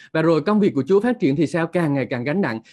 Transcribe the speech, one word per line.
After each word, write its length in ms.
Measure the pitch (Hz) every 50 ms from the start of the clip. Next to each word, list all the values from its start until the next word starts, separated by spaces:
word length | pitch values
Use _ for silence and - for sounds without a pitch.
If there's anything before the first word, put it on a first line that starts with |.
| - - -
Và 80 | 160
rồi 200 | 160 165 165 156
công 180 | 151 202 214 214
việc 120 | 208 185 -
của 80 | 139 131
Chúa 120 | - 190 202
phát 200 | 220 247 247 240
triển 160 | 180 139 135
thì 120 | 147 156
sao? 200 | 135 - 165 165
Càng 260 | 165 - 180 170 151 143
ngày 140 | 139 123 -
càng 140 | 139 120 120
gánh 180 | 143 151 196
nặng. 180 | 190 131 113 113 - -